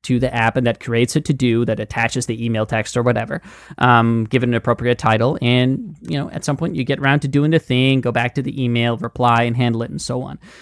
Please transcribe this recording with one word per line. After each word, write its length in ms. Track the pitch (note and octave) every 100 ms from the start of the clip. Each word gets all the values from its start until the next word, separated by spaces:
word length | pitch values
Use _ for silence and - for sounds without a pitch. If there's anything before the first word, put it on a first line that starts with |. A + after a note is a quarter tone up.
to 160 | - B2
the 160 | B2+
app, 220 | A#2+ A2+ C3
and 100 | B2
that 140 | A2+
creates 340 | - A#2 B2
a 60 | D3+
to-do 440 | D3+ C3+ B2 A#2
that 140 | A#2 A2
attaches 480 | G#2+ A#2+ A#2 B2+ A#2+
the 180 | A2+
email 220 | A#2 A2 G#2+
text 300 | A2 - B2
or 80 |
whatever, 360 | A#2+ A#2 A2+ E3 - - - D3+
um, 460 | B2 A#2 A#2 A2+
give 180 | A2 B2+
it 60 | B2
an 60 |
appropriate 440 | A#2 A#2+ A#2 A#2+ A#2+
title, 400 | A2 A2 A#2+ -
and, 560 | A#2+ B2 B2+ C3+ A3 D#3
you 160 | - C#3+
know, 100 | D3
at 140 | -
some 120 | - C#3
point 180 | E3
you 80 | D#3
get 160 | B2+ C#3
around 220 | C#3 D3
to 80 | C#3+
doing 240 | C#3+ D3+
the 80 | D#3+
thing, 400 | - B2+ C3 C3+
go 100 | A#2+
back 240 | A#2 A#2+
to 80 | -
the 200 | B2 -
email, 340 | B2 A#2+ A#2+ A#2
reply, 480 | A#2 - B2 A#2
and 120 | A#2+ A#2+
handle 240 | A#2+ A2+
it, 100 | A#2
and 120 | C#3+
so 200 | - B2
on. 180 | C3+ - - -